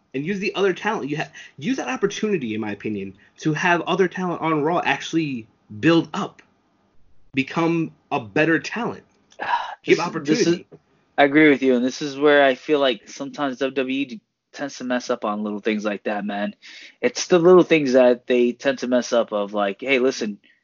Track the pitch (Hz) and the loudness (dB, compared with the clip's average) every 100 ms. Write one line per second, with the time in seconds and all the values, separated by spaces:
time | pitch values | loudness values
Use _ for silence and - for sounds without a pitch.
0 | _ 135 151 202 180 170 196 180 208 208 | _ -8 -6 -6 -6 -2 -2 0 -4 -4
1 | 135 151 - - - - 156 262 - - | -6 -6 -8 -14 -20 -8 -6 -4 -6 -4
2 | 196 - 214 190 117 110 107 101 113 104 | -4 -2 -2 -2 -4 -6 -6 -6 -6 -8
3 | 98 92 _ - 156 156 180 170 - 180 | -10 -14 _ -6 -4 0 0 0 0 0
4 | 180 - 185 165 160 156 147 175 - 139 | 0 -2 -6 -4 -2 0 0 0 0 -2
5 | - 160 156 127 110 _ - 107 151 165 | -2 -2 -2 -6 -12 _ -18 -2 4 4
6 | - 190 - - _ _ _ _ _ _ | 2 -4 -8 -10 _ _ _ _ _ _
7 | - - - 135 135 - 165 170 160 - | -20 -20 -6 -4 -2 0 0 0 -4 -8
8 | - 147 110 156 156 160 - 208 226 95 | -8 -6 -2 0 2 2 -2 -8 -8 -10
9 | - _ _ - - - - - - 143 | -16 _ _ -12 -4 -4 -6 -6 0 0
10 | 175 160 143 190 170 175 - - _ _ | 0 -4 0 2 2 -2 -6 -20 _ _
11 | _ - 143 147 156 135 131 123 127 - | _ 0 2 6 4 4 2 2 0 -4
12 | 151 135 147 143 139 127 - 147 135 113 | -8 0 4 6 4 2 0 0 2 -2
13 | - - 139 127 143 123 135 135 131 135 | -8 -12 -10 -6 -6 -2 -2 -2 -2 -4
14 | 135 113 - _ _ - 135 - 127 123 | -6 -10 -18 _ _ -12 -12 -10 -6 -4
15 | - 120 107 107 107 104 113 107 107 101 | -4 -4 -4 -4 -6 -4 -2 -2 -4 -6
16 | 110 104 104 101 101 - - - - _ | -6 -6 -4 -4 -6 -8 -18 -20 -20 _
17 | 123 - - 180 165 180 151 160 139 127 | -4 -4 0 4 8 8 8 4 4 6
18 | 123 120 - 123 120 120 143 131 123 123 | 6 4 2 2 2 2 -2 -2 0 0
19 | 117 120 107 107 101 104 101 98 127 135 | 2 0 0 -2 -2 -2 -2 -2 0 2
20 | 131 127 110 101 _ _ | 2 0 -6 -8 _ _